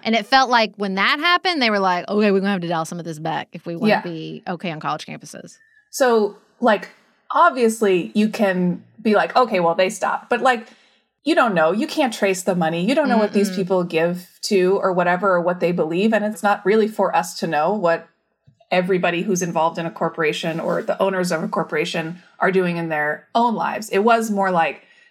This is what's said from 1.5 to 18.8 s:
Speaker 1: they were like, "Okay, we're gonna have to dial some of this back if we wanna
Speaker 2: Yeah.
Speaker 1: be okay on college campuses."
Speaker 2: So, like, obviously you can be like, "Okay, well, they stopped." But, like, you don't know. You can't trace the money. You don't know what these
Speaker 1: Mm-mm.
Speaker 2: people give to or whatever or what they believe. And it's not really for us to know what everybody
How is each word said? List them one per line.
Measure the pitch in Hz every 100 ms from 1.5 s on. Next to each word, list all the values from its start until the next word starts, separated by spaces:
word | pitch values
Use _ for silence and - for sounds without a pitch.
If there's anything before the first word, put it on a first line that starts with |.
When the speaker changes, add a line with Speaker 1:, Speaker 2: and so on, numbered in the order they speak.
| 330
Speaker 1:
they | 233
were | 202
like, | 190 180 -
"Okay, | 208 208
we're | 196
gonna | 196
have | 190
to | 170
dial | 170 160
some | 175
of | 165
this | 156
back | 160 151 -
if | 170 175
we | 170
wanna | 214
Speaker 2:
Yeah. | 196
Speaker 1:
be | 180 160 160 156 -
okay | 175 180
on | 156
college | 151 147 -
campuses." | - - - - - _ _ _
Speaker 2:
So, | - 254 226 208 - _ -
like, | 233 202 - _ _ _ -
obviously | 285 339 262 226 220 202 180 -
you | 208 214
can | - 196 180 180 170 - -
be | 220 202
like, | 165 240
"Okay, | 240 190
well, | 165 170
they | 185
stopped." | - - - -
But, | 240
like, | 254 240 - - _ _ _ _
you | - 320
don't | 240
know. | 175 160
You | 208 302
can't | 311 262
trace | - 196 185
the | 202 180
money. | 160 170
You | 196 311
don't | 277
know | 226
what | 208
these | 202 202
Speaker 1:
Mm-mm. | 185
Speaker 2:
people | 185 185
give | 175 160 170 180 - -
to | - 196 180 196
or | 190
whatever | 180 175 180 202 175
or |
what | 170 180
they | 175
believe. | 175 156 170 220
And | 214 214
it's | 214
not | 202 202 185
really | 220 214
for | 214 185 -
us | 180 -
to | 175
know | 147 165
what | 208 175 165 - _ _ _ _ _ -
everybody | 180